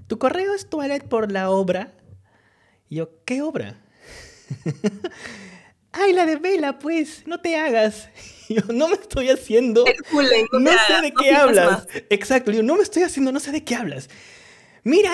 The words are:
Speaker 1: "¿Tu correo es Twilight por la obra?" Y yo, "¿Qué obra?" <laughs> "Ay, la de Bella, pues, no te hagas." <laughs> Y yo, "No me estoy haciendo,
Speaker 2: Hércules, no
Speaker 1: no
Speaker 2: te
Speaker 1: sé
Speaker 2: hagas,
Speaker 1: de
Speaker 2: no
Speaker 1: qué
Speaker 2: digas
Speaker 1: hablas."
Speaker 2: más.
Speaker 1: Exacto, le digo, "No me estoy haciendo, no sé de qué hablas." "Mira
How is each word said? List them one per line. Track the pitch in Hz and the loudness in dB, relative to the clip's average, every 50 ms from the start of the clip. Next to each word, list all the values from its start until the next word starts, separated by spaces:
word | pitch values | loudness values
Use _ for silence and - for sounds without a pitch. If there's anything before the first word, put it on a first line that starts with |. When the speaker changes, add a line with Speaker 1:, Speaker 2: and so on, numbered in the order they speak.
| - - | -12 -10
Speaker 1:
"¿Tu | - - | -8 -4
correo | - 262 320 359 381 392 403 | -2 -2 -2 -2 -4 -4 -4
es | 392 392 - | -6 -8 -10
Twilight | - 302 277 277 285 285 277 | -8 -8 -6 -6 -6 -8 -6
por | - - 226 220 202 | -4 -4 -4 -4 -4
la | 196 190 190 190 | -4 -4 -2 0
obra?" | 190 190 196 180 180 180 202 285 _ _ _ _ - - _ _ _ _ _ _ _ _ _ _ _ _ _ _ | 0 0 0 -2 -4 -4 -6 -10 _ _ _ _ -20 -20 _ _ _ _ _ _ _ _ _ _ _ _ _ _
Y | 151 156 | -10 -10
yo, | 165 160 _ _ _ | -10 -10 _ _ _
"¿Qué | - 247 269 | -8 -6 -6
obra?" | 294 311 - - - 101 101 - _ _ _ _ _ - - - - - - _ _ _ | -6 -6 -6 -8 -10 -10 -14 -20 _ _ _ _ _ -20 -20 -20 -20 -20 -20 _ _ _
<laughs> | 131 - - 165 143 - - 208 202 202 - 330 - - - - 233 208 196 - - - _ _ _ _ _ _ | -16 -10 -8 -10 -8 -4 -6 -6 -6 -6 -12 -14 -14 -14 -18 -18 -18 -18 -20 -20 -20 -20 _ _ _ _ _ _
"Ay, | - 330 392 403 359 | -6 0 2 2 4
la | 359 349 | 4 2
de | 320 311 294 | 0 0 -2
Bella, | 320 370 392 349 294 277 269 277 | -2 -2 -2 -2 -2 -4 -6 -6
pues, | - 302 330 330 302 - - - - | -6 -4 -4 -4 -4 -6 -8 -16 -12
no | 311 339 339 | -12 -12 -8
te | - 349 330 302 | -6 -4 -4 -2
hagas." | 311 311 233 226 214 214 208 - - - _ | -2 0 2 2 2 0 -2 -6 -16 -20 _
<laughs> | - - - - - - - | -20 -20 -20 -20 -20 -10 -4
Y | 214 | -2
yo, | 226 - 208 | -2 -2 -2
"No | 233 240 302 330 | -2 0 0 0
me | 403 | 0
estoy | 392 - - - 269 254 262 | -2 -4 -6 -6 -4 0 0
haciendo, | 262 262 - - 214 226 254 247 214 233 247 254 - - | 0 0 0 2 2 2 2 4 4 4 4 4 2 0
Speaker 2:
Hércules, | 285 - 320 294 277 254 240 226 220 - | -4 -2 0 2 4 4 4 2 2 2
no | - 254 | 2 2
Speaker 1:
no | 254 302 | 4 6
Speaker 2:
te | 349 226 | 6 4
Speaker 1:
sé | 220 208 - | 4 4 2
Speaker 2:
hagas, | - | 2
Speaker 1:
de | 320 294 - | 0 0 -2
Speaker 2:
no | 269 285 | 2 4
Speaker 1:
qué | 269 | 6
Speaker 2:
digas | 277 294 | 6 6
Speaker 1:
hablas." | 285 262 226 190 175 | 6 6 6 6 4
Speaker 2:
más. | 175 190 202 - - - - - _ | 4 2 0 -4 -8 -12 -12 -4 _
Speaker 1:
Exacto, | 208 202 - - 262 254 254 208 | -2 -2 0 0 0 0 0 0
le | 208 226 | 0 0
digo, | 220 240 | 0 2
"No | 320 | 2
me | 403 392 | 2 0
estoy | - - 320 359 | 0 0 -2 -2
haciendo, | 330 - 269 269 262 | 0 0 -2 -2 -2
no | 254 285 | -2 -4
sé | - 285 | -6 -6
de | 277 311 302 | -8 -8 -6
qué | - 240 | -6 -6
hablas." | 247 240 165 135 135 - - - - - - - - - - - - _ _ _ _ _ | -6 -6 -8 -8 -10 -14 -16 -20 -20 -20 -20 -20 -20 -20 -20 -20 -20 _ _ _ _ _
"Mira | 214 294 370 403 370 | 2 4 4 4 4